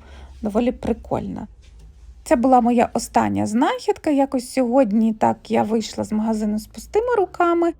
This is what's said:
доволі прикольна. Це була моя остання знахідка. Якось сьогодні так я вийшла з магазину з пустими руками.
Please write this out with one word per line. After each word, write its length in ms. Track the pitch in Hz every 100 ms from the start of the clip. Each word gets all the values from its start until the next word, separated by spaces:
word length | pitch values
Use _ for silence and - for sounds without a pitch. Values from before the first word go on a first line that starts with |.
| - - - -
доволі 300 | 214 208 240
прикольна. 760 | - 247 233 - 120 196 - - - - - - - - - -
Це 60 | 247
була 240 | 262 247
моя 300 | 233 240 -
остання 540 | 233 - 233 208 196 208
знахідка. 640 | 220 359 494 427 392 320
Якось 420 | 277 269 254 247
сьогодні 600 | 262 240 269 220 220 220
так 380 | 220 226 220 -
я 120 | 233
вийшла 420 | 214 226 208 -
з 80 | 208
магазину 460 | 214 220 214 214 214
з 80 | -
пустими 480 | - - 427 494 466
руками. 560 | 359 - 349 339 339